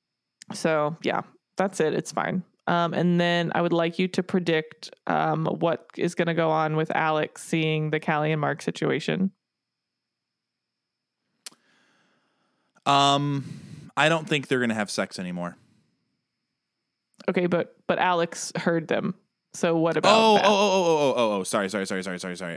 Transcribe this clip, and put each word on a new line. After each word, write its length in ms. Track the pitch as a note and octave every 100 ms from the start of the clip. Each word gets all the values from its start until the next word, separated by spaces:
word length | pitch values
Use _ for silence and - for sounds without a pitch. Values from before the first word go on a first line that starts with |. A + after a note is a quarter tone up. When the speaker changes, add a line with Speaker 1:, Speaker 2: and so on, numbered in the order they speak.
| _ _ _ _ -
Speaker 1:
so, 440 | - E3+ D#3 D3+ D#3+
yeah, 200 | - - - _ _ -
that's 240 | F#3+ -
it. 140 | D#3
It's 180 | - -
fine. 300 | - - F#3 - _ -
Um, 260 | F3 E3+
and 260 | D#3 F3 F3
then 320 | F3 F3 E3+
I 80 | -
would 100 | F3
like 260 | E3+ E3+ E3+
you 100 | F3+
to 140 | -
predict, 680 | F3+ F#3+ E3+ D#3+ D#3 - - - -
um, 400 | D#3 D#3 D#3 D#3+
what 400 | D#3+ E3 - - -
is 180 | E3+
gonna 200 | - E3+
go 160 | E3 D#3+
on 260 | D#3+ D#3 D#3
with 140 | D#3+
Alex 480 | - D#3+ D#3 D3+ -
seeing 480 | - E3 D#3+ D#3 D#3
the 100 | D#3+
Callie 320 | D#3+ D3+ D3+
and 80 | D#3
Mark 200 | C#3+ D3
situation. 680 | - - D#3 C3+ - D#3 G3 - _ _ _ _ _ _ _ _ _ _ _ _ _ _ _ _ _ _ _ _ - - _ _ _ _ _ _ _ _ _ _ _ _
Speaker 2:
Um, 1080 | - C#3+ C#3 C#3+ C#3+ C#3 - - - - - -
I 120 | D#3
don't 200 | E3 D#3
think 200 | D3 B2+
they're 120 | C3
gonna 140 | A#2+
have 160 | A2 G2+
sex 280 | - F#2+ -
anymore. 380 | F2+ F2+ F2 - _ _ _ _ _ _ _ _ _ _ _ _ _ _ _ - -
Speaker 1:
Okay, 180 | F#3 F3
but, 280 | F3 - _ -
but 100 | F#3
Alex 540 | F3+ F3 E3+ - - -
heard 320 | F3 E3+ D#3
them. 260 | A2+ - - _ _ _
So 220 | - F3 E3
what 200 | E3 D#3+
about 160 | F#3
Speaker 2:
Oh, 200 | A3 A3
Speaker 1:
that? 100 | G#3
Speaker 2:
oh, 40 | G3
oh, 40 |
oh, 320 | G3+ G#3 F#3+
oh, 140 | E3+ D#3
oh, 160 | C#3 A#2+
oh, 220 | A2+ G2+
oh. 20 |
Sorry, 240 | F#2 A2+ G2
sorry, 160 | G2+ F#2+
sorry, 160 | F#2+
sorry, 140 | F#2 F2
sorry, 160 | F#2 F2+
sorry. 200 | F2+